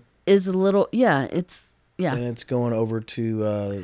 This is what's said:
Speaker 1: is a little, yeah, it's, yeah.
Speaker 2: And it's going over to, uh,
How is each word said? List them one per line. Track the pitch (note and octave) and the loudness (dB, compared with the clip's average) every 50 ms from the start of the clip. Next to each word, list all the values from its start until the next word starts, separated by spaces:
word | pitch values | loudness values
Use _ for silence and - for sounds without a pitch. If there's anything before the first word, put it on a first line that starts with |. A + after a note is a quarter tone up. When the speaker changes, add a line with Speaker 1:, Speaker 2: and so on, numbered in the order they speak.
| _ _ _ _ - | _ _ _ _ 2
Speaker 1:
is | F3+ G3 G3+ F#3 | 4 4 4 4
a | F#3+ | 2
little, | F#3 F#3 F#3+ G3 F#3+ G3+ F3 - | 0 2 2 2 4 2 2 0
yeah, | - A#3 B3+ G#3 D3+ C#3 B2+ - | 2 2 4 4 4 2 0 0
it's, | - F3 F3 - - - - _ _ _ _ _ - - | -2 -4 -4 -4 -10 -16 -16 _ _ _ _ _ -6 -4
yeah. | F#3 D3+ C3 | -2 -2 -2
Speaker 2:
And | B2 B2 | -2 -4
it's | A#2+ A#2 - - | -4 -6 -8 -6
going | - B2+ B2 A#2+ A#2+ | -4 -2 0 0 0
over | A2+ A2+ A2+ A2 A2+ A2 | 0 0 0 0 -2 -4
to, | G#2+ - - A#2+ A2+ A2+ A2 G#2+ G#2+ | -6 -8 -6 -4 -4 -2 -2 -2 -2
uh, | G#2+ G#2 G#2 G2+ G2+ G2+ G2 | -2 -2 -2 -4 -4 -6 -6